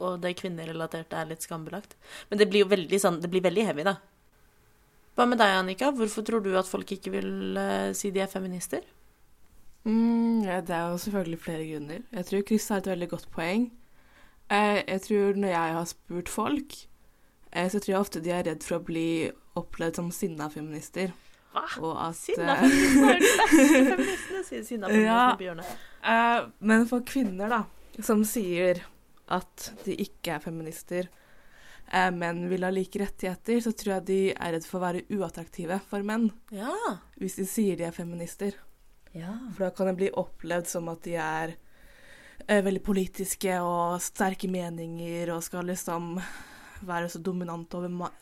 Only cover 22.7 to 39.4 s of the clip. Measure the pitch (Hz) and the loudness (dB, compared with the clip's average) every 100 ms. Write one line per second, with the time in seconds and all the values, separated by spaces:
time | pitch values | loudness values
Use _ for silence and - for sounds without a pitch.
22.7 | 277 277 269 262 - 453 427 440 311 285 | 6 6 8 8 8 6 6 8 8 10
23.7 | 277 277 370 392 359 - 381 - 240 214 | 8 6 4 0 -4 -6 -8 -8 -10 -8
24.7 | 233 202 214 214 233 247 214 180 165 175 | -6 2 4 6 6 4 2 -4 -10 -10
25.7 | - - - - 226 233 233 117 - 208 | -12 -14 -4 2 4 4 2 -2 -2 4
26.7 | 220 233 247 247 269 214 185 208 233 - | 6 6 0 -2 0 0 0 -2 -2 -2
27.7 | - - - 214 214 214 247 180 175 185 | -10 -16 -4 2 4 4 0 0 2 4
28.7 | 175 - - _ - - 185 - - - | 2 -2 -20 _ -18 -4 -4 -4 -12 -14
29.7 | - 196 - 196 - 175 160 170 165 160 | -8 -6 -4 -6 -8 -6 -6 -6 -10 -10
30.7 | 165 - 175 180 - - - - - - | -12 -6 -4 -6 -12 -20 -20 -20 -20 -20
31.7 | - - 185 185 175 170 175 175 185 185 | -20 -4 0 2 0 -2 -2 -2 0 0
32.7 | 190 185 196 196 - 185 180 - 233 226 | 0 -2 -4 -4 -4 -6 -4 0 0 0
33.7 | 220 202 190 175 190 190 - 170 165 - | -2 -2 -2 0 2 2 0 -4 -4 -4
34.7 | 185 180 175 - 202 165 - 165 - 165 | -4 -2 -4 -4 -4 -4 -8 -12 -10 -6
35.7 | 190 - 202 202 220 226 - - 196 247 | -6 -4 -6 -2 0 0 0 -10 -10 -6
36.7 | 403 427 185 - - 190 - 190 - 202 | -4 -4 -6 -10 -8 -6 -4 -4 0 2
37.7 | 170 170 170 170 175 170 - 202 - - | 0 -4 -6 -8 -8 -10 -6 -6 -6 -14
38.7 | - - - - 165 175 226 | -20 -20 -20 -18 -12 -10 -10